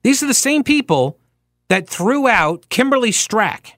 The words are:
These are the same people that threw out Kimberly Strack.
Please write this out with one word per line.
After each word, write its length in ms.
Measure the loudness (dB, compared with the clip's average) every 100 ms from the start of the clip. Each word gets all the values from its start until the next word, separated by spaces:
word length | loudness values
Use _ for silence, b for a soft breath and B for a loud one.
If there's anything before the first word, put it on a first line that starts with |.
These 220 | 2 0
are 40 | 0
the 60 |
same 300 | 0 0 0
people 560 | 0 0 0 0 0 -4 _ _ _ _ _
that 180 | -2 -2
threw 400 | -4 -2 0 2
out 420 | 2 0 -4 _
Kimberly 420 | -2 0 2 0
Strack. 640 | -2 -2 0 -2 -4 -18